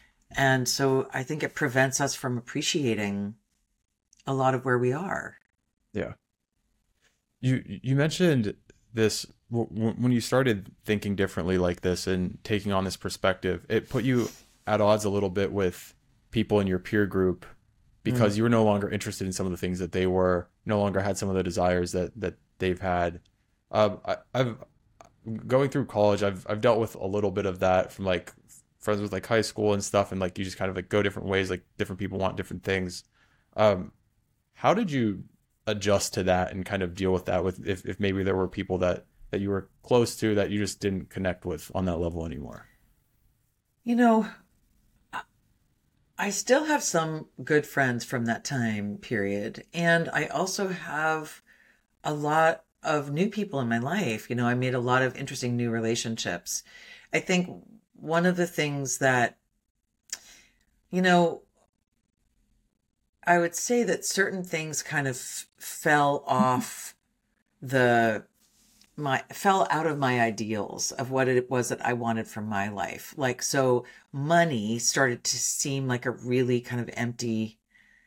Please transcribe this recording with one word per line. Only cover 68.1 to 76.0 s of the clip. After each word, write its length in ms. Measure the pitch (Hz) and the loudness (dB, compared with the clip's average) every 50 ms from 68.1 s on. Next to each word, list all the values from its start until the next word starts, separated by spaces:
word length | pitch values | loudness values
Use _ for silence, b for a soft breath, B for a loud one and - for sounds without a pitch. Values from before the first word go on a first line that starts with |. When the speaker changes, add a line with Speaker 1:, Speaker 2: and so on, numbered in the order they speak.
| 107 101 - _ _ _ _ _ _ _ _ _ _ _ _ _ _ | 2 0 -4 _ _ _ _ _ _ _ _ _ _ _ _ _ _
Speaker 1:
my, 260 | - 147 143 131 - - - - | -8 -4 -2 -2 -2 -4 -6 -8
fell 360 | - - 202 190 190 - - | -2 2 2 4 4 2 2
out 160 | 160 151 160 | 0 0 0
of 100 | 165 147 | 0 0
my 240 | 143 135 127 123 120 | 0 2 2 4 4
ideals 720 | 117 113 107 107 110 104 110 104 98 - - - - - | 2 2 0 -2 -4 -4 -4 -4 -6 -6 -6 -6 -6 -6
of 220 | - - 131 123 131 | -6 -6 -6 -2 0
what 160 | 131 131 127 | 0 2 2
it 200 | 127 123 123 - | 2 2 2 0
was 200 | 131 123 120 - | 0 -2 -2 -2
that 180 | - - - | -4 -4 -2
I 60 | 123 120 | -2 -2
wanted 340 | 120 120 117 113 113 107 | -2 -2 -2 -2 -2 -4
from 220 | - - 110 107 107 | -8 -8 -10 -8 -4
my 200 | 107 98 98 107 | -4 -4 -4 -4
life. 460 | 104 98 87 - - - - - - | -4 -6 -6 -6 -8 -10 -14 -14 -6
Like, 260 | - 139 123 123 - - | -2 -2 -2 -2 -2 -4
so 420 | - - 139 131 127 123 123 - B B B B B B | -2 0 2 4 4 2 2 0 B B B B B B
money 680 | 139 139 151 170 170 170 165 143 113 101 107 113 117 | -6 0 2 4 4 4 4 2 -2 -2 -2 -2 -2
started 420 | 113 - - 147 135 127 120 120 - | -2 0 2 2 2 2 0 -2 -4
to 140 | - - | -4 -4
seem 500 | 123 - - - - - 151 135 135 135 | -2 -2 -4 -2 -2 -4 -2 -2 -2 -2
like 180 | 127 123 123 | -2 -2 -2